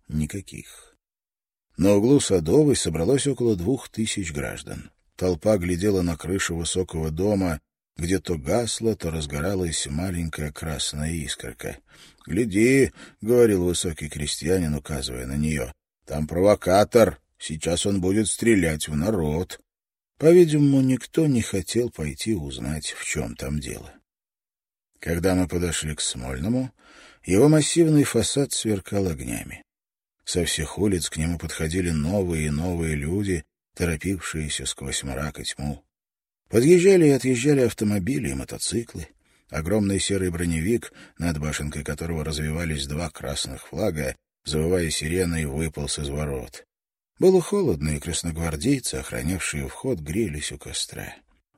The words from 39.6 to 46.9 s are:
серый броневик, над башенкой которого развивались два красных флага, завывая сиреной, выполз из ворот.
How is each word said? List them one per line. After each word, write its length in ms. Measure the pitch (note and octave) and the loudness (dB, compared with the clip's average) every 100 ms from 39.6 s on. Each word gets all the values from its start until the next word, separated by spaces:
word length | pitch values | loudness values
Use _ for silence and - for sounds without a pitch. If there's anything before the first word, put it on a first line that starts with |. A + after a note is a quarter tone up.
| D#2+ A2 G2+ G2 | 0 2 2 0
серый 300 | - G2 F#2 | 0 0 0
броневик, 640 | E2 F2 D#2+ E2+ A#2 - - - - | 0 0 0 0 0 -2 -20 -16 -6
над 200 | E2+ D2+ | -4 -2
башенкой 460 | D2+ C#2+ D2 D2+ | -4 -4 -6 -8
которого 400 | D2 D2 E2 E2 | -8 -6 -6 -6
развивались 640 | D2+ D2+ D#2 D#2 E2+ D2 C#2 | -4 -4 -4 -4 -4 -4 -6
два 220 | D2+ E2+ | -6 -8
красных 600 | - C2 C#2 B1+ B1+ - | -8 -8 -6 -8 -10 -10
флага, 480 | D2 G#2 D#2 C2 - _ _ | -4 -2 -2 -6 -8 _ _
завывая 460 | - D#2 D#2+ F#2 E2 | -6 -2 0 0 0
сиреной, 540 | - D2+ F2+ F2 E2 | -2 -2 0 0 -2
выполз 540 | D2 C#2+ D#2+ D2+ C#2+ - | -2 -4 -4 -4 -6 -6
из 100 | C#2+ | -4
ворот. 560 | C#2+ D2 C2+ B1 - _ _ _ | -4 -4 -6 -10 -18 _ _ _